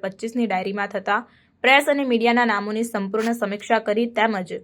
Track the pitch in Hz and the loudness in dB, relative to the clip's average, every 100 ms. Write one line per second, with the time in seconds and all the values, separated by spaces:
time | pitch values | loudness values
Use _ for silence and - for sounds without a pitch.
0 | 196 196 226 247 233 185 190 202 202 202 | -8 -8 -8 -2 -2 -2 -4 -4 -4 -4
1 | 196 208 240 _ _ _ 247 269 294 285 | -2 -2 -4 _ _ _ 4 6 6 2
2 | 269 240 233 233 233 202 202 214 233 214 | 2 2 4 4 2 0 -2 -4 -4 -4
3 | 196 214 220 233 202 202 - 226 220 208 | -4 -2 -2 -2 -4 -4 0 0 0 0
4 | 233 233 226 208 180 175 | -2 0 0 0 -6 -10